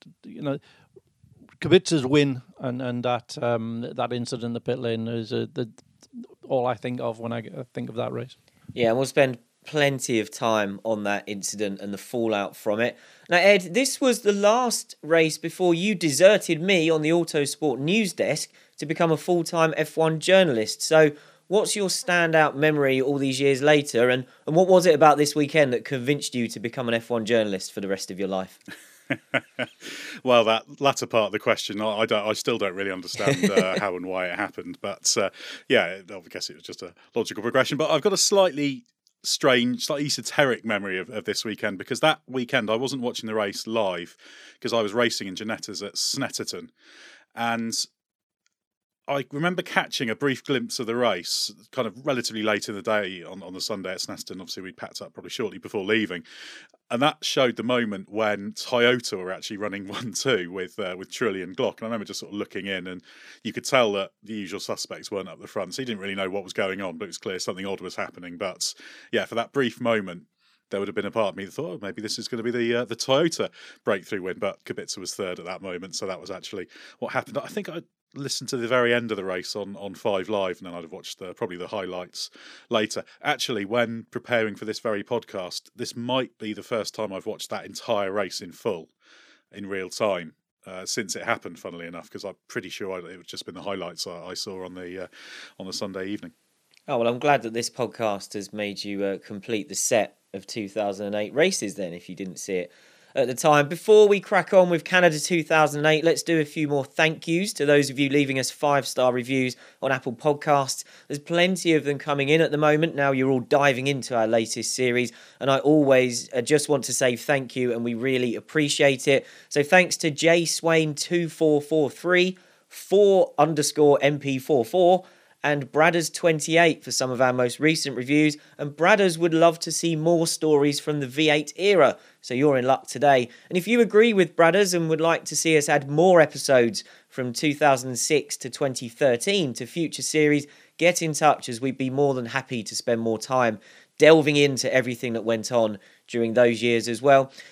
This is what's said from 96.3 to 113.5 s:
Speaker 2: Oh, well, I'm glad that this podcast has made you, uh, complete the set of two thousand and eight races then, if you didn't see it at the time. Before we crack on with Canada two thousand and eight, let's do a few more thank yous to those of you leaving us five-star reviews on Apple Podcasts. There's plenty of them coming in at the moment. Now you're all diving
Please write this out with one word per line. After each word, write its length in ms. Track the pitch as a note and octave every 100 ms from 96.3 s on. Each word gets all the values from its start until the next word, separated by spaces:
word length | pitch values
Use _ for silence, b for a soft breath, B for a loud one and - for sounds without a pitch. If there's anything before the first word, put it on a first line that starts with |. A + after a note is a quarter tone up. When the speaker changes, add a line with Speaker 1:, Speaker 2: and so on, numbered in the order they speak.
| - _ _ _ _ -
Speaker 2:
Oh, 100 | B2
well, 100 | A#2
I'm 120 | B2
glad 240 | D3 C#3
that 100 | A2+
this 160 | A2+ A#2
podcast 640 | - A2+ - A2 G2 -
has 180 | G#2 F#2+
made 320 | G#2+ G#2 F#2+
you, 200 | G2+ G2
uh, 140 | G2 F#2+
complete 500 | - G#2 B2 A2 -
the 60 | F#2+
set 420 | - A2+ - _ _
of 140 | G2+ -
two 220 | A#2 G2
thousand 380 | G#2+ G2+ G2 G2+
and 80 | G#2
eight 180 | G#2
races 420 | B2 F#3 F#3+ G#2 F#2+
then, 180 | F2+
if 160 | F2 -
you 60 | F2+
didn't 220 | F#2+ D#2+
see 160 | - F#2
it 160 | F2 b b b b C3
at 100 | B2
the 80 |
time. 340 | A#2+ D#3+ D3 C#3+
Before 400 | E3+ - G#3+ G#3
we 120 | G3+
crack 340 | - F#3+ -
on 160 | F#3+ F3
with 140 | E3
Canada 360 | - F#3 F3 D3+
two 220 | - E3+
thousand 380 | D3+ D#3 D3+ D3
and 80 | D3+
eight, 160 | D#3
let's 180 | E3 D3+
do 180 | - D#3+
a 60 | D3
few 220 | E3 D3
more 180 | C#3 C3
thank 420 | - D#3+ D#3 -
yous 240 | E3+ G#3
to 120 | - C#3+
those 240 | D3 C3+
of 80 | C3
you 120 | C#3
leaving 280 | D3 C3+ C3
us 140 | B2
five-star 600 | - D3 C#3+ - - B2+
reviews 440 | B2 A#2+ C3+ B2+ - b b
on 100 | C3
Apple 220 | C3 C#3
Podcasts. 680 | A2+ D3+ C#3+ D#3+ C#3+ C3 - b b b
There's 100 | C#3+
plenty 560 | D3 E3+ F3+ F3+ E3+
of 100 | D#3
them 140 | C#3 C#3
coming 320 | D#3 C#3+ C#3
in 120 | D#3+
at 100 | C#3+
the 60 | D3
moment. 360 | D3+ D3+ D#3+
Now 180 | C#3 C#3
you're 200 | C3 C3
all 80 | B2+
diving 480 | -